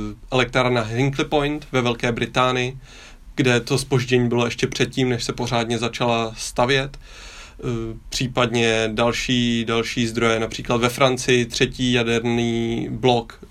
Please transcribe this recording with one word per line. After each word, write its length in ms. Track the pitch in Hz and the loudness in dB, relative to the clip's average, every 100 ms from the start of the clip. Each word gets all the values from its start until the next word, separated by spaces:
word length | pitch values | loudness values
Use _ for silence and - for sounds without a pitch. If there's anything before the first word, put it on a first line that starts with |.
| 104 107 - | -6 -10 -2
elektrárna 520 | 131 123 131 123 123 | 0 2 2 2 0
Hinkley 460 | 110 117 135 139 151 | 0 0 0 0 0
Point 380 | 151 143 151 - | 0 0 -4 -2
ve 80 | 131 | 0
Velké 320 | 120 120 123 | 0 0 -2
Británii, 680 | 117 113 131 127 127 123 135 - - - - - | -2 -2 2 2 2 -2 -6 -18 -20 -20 -20 -12
kde 260 | - 127 120 | 0 4 4
to 180 | 117 135 | 2 -2
zpoždění 500 | - 131 - 123 120 | 2 0 2 2 4
bylo 160 | 120 | 2
ještě 220 | 120 - 135 | 0 -2 -4
předtím, 420 | - - - 127 | 0 -2 0 0
než 160 | 123 | 0
se 80 | - | -4
pořádně 460 | 123 120 120 113 117 | -6 -2 -2 0 -2
začala 540 | 117 - 123 117 113 110 | -2 -2 0 0 -2 -6
stavět. 600 | - - 123 139 143 - | -8 0 2 2 0 -10
Eh, 640 | - - - - - - 131 117 113 113 - | -18 -20 -18 -18 -20 -10 -6 -6 -6 -10 -8
případně 800 | - 127 131 120 120 117 113 110 | -4 -2 0 2 4 4 2 0
další, 720 | 110 120 113 - 123 120 117 | 2 0 0 0 2 2 0
další 420 | 113 117 113 123 117 | 0 -2 -2 -2 -2
zdroje, 340 | 113 117 110 | 2 2 2
například 360 | 110 - - 120 | -2 -6 -2 2
ve 120 | 120 | 2
Francii 580 | 123 131 127 135 123 120 | 2 2 2 2 2 2
třetí 460 | - 131 135 127 | 0 0 0 0
jaderný 960 | 123 113 117 120 120 117 117 117 117 120 | 2 2 0 2 0 0 0 -2 -2 -4
blok 480 | 120 127 120 113 - - | 0 2 2 0 -16 -18